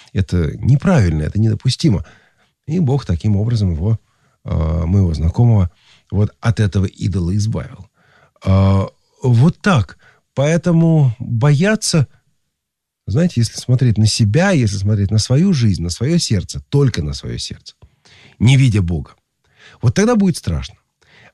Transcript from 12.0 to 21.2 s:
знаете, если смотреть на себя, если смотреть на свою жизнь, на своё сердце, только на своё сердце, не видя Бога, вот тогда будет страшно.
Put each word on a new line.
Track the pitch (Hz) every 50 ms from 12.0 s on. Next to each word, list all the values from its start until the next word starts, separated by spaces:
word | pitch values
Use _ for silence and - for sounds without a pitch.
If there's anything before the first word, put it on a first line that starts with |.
| 127 - _ _ _ _ _ _ _ _ _ _ _ _ _ _ _ _ _ _ _ -
знаете, | 98 139 175 180 - 123
если | 117 - - -
смотреть | - - 123 127 135 123 101 107
на | 110
себя, | 104 - - 120 101 101 147 180 202
если | 190 147 120 104 95 98
смотреть | 95 104 110 101 101 90
на | 107 110
свою | - - 123 139 175 202 185
жизнь, | 135 120 107 95 80
на | 82 87
своё | 82 - 117 143 170 175
сердце, | - - 110 92 76 - - 69 - _
только | - 143 143 127 - -
на | 73 73 71
своё | - - 62 60 -
сердце, | - - - - - - - _ - _ _ _ _ _ - - - - _ _
не | 95 117 135 131
видя | 135 131 98 104 92
Бога, | 82 87 76 65 - - _ _ _ _ _ _ _ _ _ _ - - _
вот | - 120 -
тогда | - 202 226 247
будет | 214 196 190 156 -
страшно. | - - 85 71 67 - - _ _ _ _ _ _ _ _ _